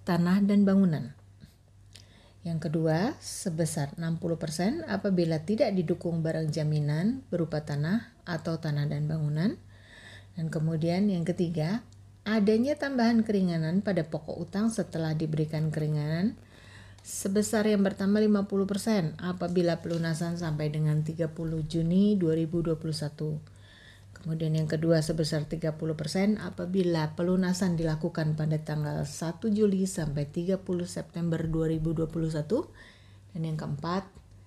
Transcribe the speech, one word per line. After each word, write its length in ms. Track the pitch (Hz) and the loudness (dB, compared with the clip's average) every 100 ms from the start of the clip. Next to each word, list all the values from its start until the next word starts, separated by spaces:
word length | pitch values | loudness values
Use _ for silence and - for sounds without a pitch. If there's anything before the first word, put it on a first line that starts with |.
tanah 400 | - 170 175 196 | -2 2 4 4
dan 240 | 202 202 196 | 4 6 6
bangunan. 480 | 190 185 147 117 - - - - _ _ - - - - - - - | 6 6 2 -4 -12 -20 -20 -20 _ _ -20 -20 -20 -20 -20 -20 -12
Yang 240 | 170 160 160 | -6 -4 -2
kedua, 480 | 160 160 160 233 339 | 0 2 2 2 -2
sebesar 720 | - - 190 160 160 160 143 - | -10 -8 -4 0 0 0 -4 -4
enam 240 | 165 165 | -4 -2
puluh 160 | 170 165 | -2 -4
persen 480 | 160 151 190 330 311 | -4 -2 0 0 -2
apabila 480 | 196 208 180 165 156 | -2 0 2 2 0
tidak 320 | 156 220 262 | 0 0 2
didukung 480 | 185 165 175 175 165 | 2 0 0 -2 -2
barang 320 | 160 160 160 | 0 0 -2
jaminan 720 | 151 151 151 147 156 202 262 - | 0 0 0 0 0 0 -2 -4
berupa 320 | 170 156 151 | -4 -2 -4
tanah 480 | 151 147 156 226 - - - | -4 -4 0 -2 -4 -16 -8
atau 320 | 170 175 160 | -6 -4 -4
tanah 320 | 156 143 147 | -2 -2 -2
dan 160 | 147 151 | -2 -2
bangunan. 480 | 160 147 151 196 359 - - - - - - - - | -2 -2 0 0 -2 -12 -20 -20 -20 -20 -20 -16 -8
Dan 160 | 160 | -4
kemudian 560 | 156 156 160 170 175 208 | -2 -2 0 0 2 2
yang 160 | 175 | 0
ketiga, 560 | 165 175 170 160 156 233 - - - - 202 | 0 0 0 0 -2 -2 -6 -20 -20 -10 -2
adanya 480 | 220 202 220 262 294 | 2 4 4 2 0
tambahan 480 | 277 262 226 226 | -2 2 4 4
keringanan 560 | 220 202 185 165 160 190 | 4 2 2 2 2 0
pada 240 | 208 175 | 2 0
pokok 320 | 156 151 - - | 0 -6 -6 -8
utang 320 | 170 196 226 | -4 0 0
setelah 480 | 226 175 160 160 156 | 0 -4 -2 -2 0
diberikan 560 | 156 156 156 156 156 | 0 0 0 0 -2
keringanan 640 | 151 151 151 147 165 220 - - - - - - - - | 0 0 0 0 0 0 -2 -16 -20 -20 -20 -20 -20 -12
sebesar 640 | - 202 202 208 220 214 | -6 -2 0 2 2 4
yang 160 | 202 196 | 4 4
pertama 320 | 202 196 214 | 2 2 4
lima 320 | 214 202 202 | 4 4 2
puluh 160 | 196 196 | 0 0
persen 480 | 196 233 214 156 - | 0 0 2 0 -2
apabila 600 | 180 180 175 180 170 165 | -6 -4 0 2 2 0
pelunasan 560 | 165 170 165 160 170 170 | -2 -2 0 -2 -2 -4
sampai 320 | 165 151 151 | -4 -2 -2
dengan 280 | 151 151 151 156 | 0 2 2 0
tiga 240 | 165 156 | -2 -4
puluh 320 | 165 160 160 156 | -4 -4 -4 -2
Juni 480 | 165 165 185 208 | 0 2 4 6
dua 240 | 208 165 160 | 4 2 2
ribu 240 | 160 170 | 0 0
dua 160 | 160 156 | 0 -2
puluh 200 | 160 151 | -4 -4
satu. 400 | 147 - 151 151 - - - - - - - - | -6 -6 -6 -6 -10 -20 -20 -20 -20 -20 -20 -12
Kemudian 400 | 160 160 160 156 | -6 -2 0 0
yang 80 | 156 | 0
kedua 400 | 156 165 160 156 | 2 4 4 2
sebesar 400 | 165 151 156 147 | 0 0 -2 -2
tiga 320 | 160 160 156 | -4 -4 -4
puluh 160 | 160 | -4
persen 480 | 156 151 190 202 214 | -4 -2 2 2 2
apabila 720 | 180 185 180 190 175 165 156 | -2 -8 -2 0 2 2 0
pelunasan 640 | 156 175 185 180 180 190 165 | 0 0 2 2 2 0 0
dilakukan 560 | 160 156 170 165 156 | 0 0 -2 -2 0
pada 240 | 156 156 156 | 0 0 -2
tanggal 480 | 156 151 147 151 143 | -2 -4 -2 -4 -6
satu 480 | - 165 165 226 | -6 -6 -4 0
Juli 320 | 208 208 190 190 | 4 4 4 0
sampai 400 | - 151 147 147 | -2 -4 -2 -4
tiga 320 | 175 175 190 | -4 -2 -2
puluh 320 | 190 175 175 | -2 -4 -4
September 480 | - - 170 170 165 160 | -8 -8 -4 -2 0 0
dua 240 | 160 160 | 0 0
ribu 240 | 160 165 | 0 0
dua 160 | 160 156 | -2 -2
puluh 240 | 170 160 | -2 -2
satu. 400 | 156 151 269 - - - - - - - 160 | -2 0 -2 -2 -12 -20 -20 -20 -20 -14 -6
Dan 80 | 160 | -4
yang 80 | |
keempat, 560 | 156 151 143 165 185 - - - - | -4 -6 -6 -4 -4 -6 -16 -20 -20